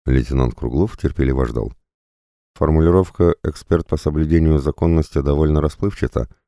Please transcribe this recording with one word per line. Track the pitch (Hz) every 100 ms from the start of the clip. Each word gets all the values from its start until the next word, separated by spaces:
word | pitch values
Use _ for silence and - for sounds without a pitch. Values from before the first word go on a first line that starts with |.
| -
Лейтенант | 65 64 65 62
Круглов | - 60 67 107 -
терпеливо | - - 67 65
ждал. | 60 57 52 - _ _ _ _ _ _ _
«Формулировка | - 76 80 80 90 92 - 85 -
«эксперт | - - - 85 -
по | 76
соблюдению | 78 76 78 82 80 78
законности» | 71 - 85 82 76 76
довольно | 69 73 76 76
расплывчата», | 76 - 101 - 65 - 60 -